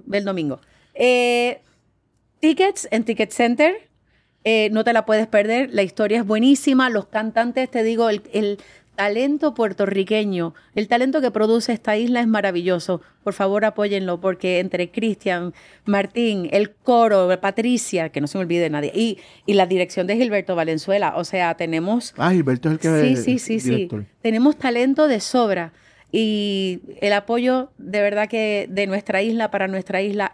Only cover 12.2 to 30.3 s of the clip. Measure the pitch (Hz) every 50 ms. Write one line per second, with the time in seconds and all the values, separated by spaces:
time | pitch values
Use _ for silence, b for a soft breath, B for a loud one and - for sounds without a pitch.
12.2 | 240 226 220 208 202 196 180 175 175 185 180 170 - - 180 - b b b b
13.2 | _ 208 190 - 196 190 202 208 220 214 208 214 208 208 202 196 190 180 175 170
14.2 | 190 190 180 180 - 180 180 175 185 185 - 175 175 175 - 220 220 220 196 -
15.2 | - 196 180 175 175 175 B B B B B B _ 208 202 202 196 196 - 240
16.2 | 233 226 208 190 175 156 - 202 208 208 - _ _ 262 240 233 233 220 202 190
17.2 | 180 180 185 180 - 196 196 233 220 247 247 233 - - 202 175 160 156 - 143
18.2 | 147 143 - 196 185 165 175 170 170 156 147 147 147 - - 190 226 233 190 B
19.2 | B B B B B - 202 196 185 180 190 185 180 175 - 190 180 185 208 233
20.2 | 254 226 208 196 175 - 180 170 160 165 160 160 - 196 196 208 190 156 - 170
21.2 | 170 - - 185 175 170 165 - 170 165 160 160 170 190 226 240 - - - -
22.2 | 139 175 185 175 151 131 127 123 - 156 156 156 - 160 160 151 135 127 131 120
23.2 | 113 254 254 240 - - 220 220 127 127 220 208 185 175 113 104 101 - _ _
24.2 | - 226 220 226 254 294 294 - - 254 240 240 247 269 277 - 302 294 240 208
25.2 | - - - 247 233 208 190 175 170 160 b b b b b b b b - 220
26.2 | 226 214 214 208 208 202 196 190 190 185 180 175 - - - - - 202 202 202
27.2 | 202 - 233 247 247 254 254 254 262 - _ - 285 208 196 208 202 202 208 208
28.2 | 214 208 233 220 220 214 208 202 - - 185 196 202 196 190 208 - - 196 190
29.2 | 208 226 226 226 220 214 208 196 190 190 190 190 185 - 190 185 196 208 202 208
30.2 | 196 -